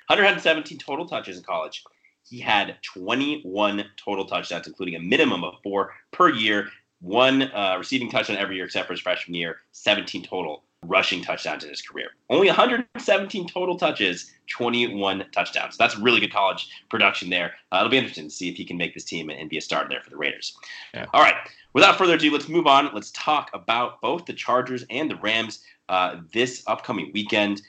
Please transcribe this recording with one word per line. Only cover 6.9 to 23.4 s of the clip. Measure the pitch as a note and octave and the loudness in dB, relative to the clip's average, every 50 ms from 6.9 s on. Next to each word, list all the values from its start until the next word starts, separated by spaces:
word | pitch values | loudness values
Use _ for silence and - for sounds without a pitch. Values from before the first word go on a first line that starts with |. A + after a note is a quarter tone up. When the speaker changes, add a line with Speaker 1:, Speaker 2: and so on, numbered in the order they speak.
| _ _ | _ _
Speaker 1:
one, | F2 F2+ G2 A#2+ B2+ C3 C3+ C3+ - | -8 -2 4 4 6 6 6 4 0
uh, | - - G2+ G2+ F#2+ F#2 F2+ | -2 -2 -2 0 0 0 -2
receiving | F#2+ - C3+ B2+ A#2+ A2+ | -4 -2 -2 -2 -2 -2
touchdown | - A#2+ A2 - G#2+ F#2+ | -2 -2 -2 -2 -2 -4
every | G2 F#2 F#2+ | -4 -4 -4
year | F#2 F2+ | -6 -8
except | F2+ - G2 F2+ - | -6 -4 -6 -6 -6
for | F2+ | -6
his | F2 | -6
freshman | - F#2 F2+ - - - F2 | -4 -4 -4 -4 -4 -6 -6
year, | F2 E2+ E2 E2 - _ _ - | -4 -4 -6 -6 -10 _ _ -16
seventeen | - - A2 G#2 G#2 - - - G2 - | -6 0 0 0 0 0 -8 -8 -10 -10
total | - - D3+ D3+ D#2+ D2+ - _ _ _ _ - E2+ | -6 -6 -6 -4 -6 -8 -10 _ _ _ _ -6 0
rushing | F#2 F#2+ F#2 - G2 F2+ | 2 2 2 2 -2 -4
touchdowns | E2 - E2+ - - E2 D2+ D2 D2 | -4 -6 -6 -6 -4 -6 -6 -8 -8
in | D2+ | -12
his | D2 - - | -12 -14 -14
career. | - - C#2 - - - _ _ - | -12 -12 -12 -12 -12 -14 _ _ 0
Only | - D#3 G3 F#3 | 2 4 6 6
a | D#3 | 6
hundred | - G3+ B3 B3 A#3 B3+ _ - A#3 | 6 4 4 4 0 -4 _ -10 -6
seventeen | - - G3+ F#3+ G3 F#3+ - G#3 F3 E3+ | 0 2 2 2 2 -2 -6 -8 -8 -6
total | - F#3 F3+ F3+ F3 F3+ | -4 -4 -2 -2 -2 0
touches, | F#3 D#3 D3 - G#2+ F#2 F2+ F2 - - _ _ _ - | 0 0 0 2 0 0 0 -2 -8 -16 _ _ _ -10
twenty-one | - - B2 B2 A#2+ A#2+ A#2+ A#2 F#2+ G2+ G2 G2 F#2+ G2 G2 - - | -6 -4 -2 0 2 2 0 0 0 -2 0 0 0 -2 -4 -6 -2
touchdowns. | - F2+ - - - - - - - | -2 -2 -2 -2 -6 -6 -4 0 2
That's | A#2 A#2 - G#2 | 2 2 2 2
really | G#2 B2 A#2 A2 | 2 4 4 4
good | G#2 - - | 4 2 0
college | G#2 G2 F#2+ F2+ F2 - - - - _ - | 0 0 0 0 -2 -8 -12 -14 -20 _ -6
production | - A2 G#2 G2 G2 - G2+ F2 | 0 4 4 4 2 2 -4 -2
there. | F2+ F2 F2 E2 - - - - | -2 -2 -2 -4 -6 -10 -10 -2
Uh, | F#2 F#2 | 0 0
it'll | G#2 A2+ | 2 4
be | B2 C3+ | 4 2
interesting | A#2+ G#2 - E2+ D#2 | 2 0 -6 -12 -14
to | D2+ | -12
see | - - F#2 F2 | -12 -8 -8 -8
if | F2+ | -8
he | - F2 | -8 -10
can | E2+ F2+ F2 | -8 -6 -6
make | F2 D#2+ - | -6 -6 -6
this | D#2+ E2 | -10 -12
team | - G2+ E2 D#2+ D#2 | -10 -8 -8 -8 -8
and, | D2+ C#2 | -10 -10
and | D#2 D2+ | -10 -8
be | D#2 D#2 | -8 -8
a | |
starter | D2+ - D#2 D2 C#2+ C#2 | -6 -4 -2 -2 -2 -4
there | C#2 B1 | -6 -10
for | - - | -10 -12
the | C#2 D2 | -10 -6
Raiders. | D2+ C#2+ - - - - - - - - - - - - - | -4 -4 -4 -6 -10 -12 -12 -14 -18 -18 -16 -16 -16 -14 -12
Speaker 2:
Yeah. | - - - - | -12 -6 0 4
Speaker 1:
All | C#3+ | 6
right. | D3+ A2 E2+ - - - - - - _ - | 6 6 6 2 -2 -14 -18 -20 -12 _ 4
Without | C3 F3 G3 F3+ - | 8 8 8 8 8
further | F#3+ F3 E3+ | 6 4 4
ado, | D#3+ D#3 D3+ | 4 4 4
let's | D3 D3+ D3 - | 2 2 -2 0
move | D#3+ E3+ E3 | 0 2 6
on. | D3 C3+ C#3 D3 C#3+ - | 6 6 6 6 4 -2
Let's | G#2+ G#2 - | -8 -10 -10
talk | - - - - D3+ C#3+ | -10 -6 0 0 0 0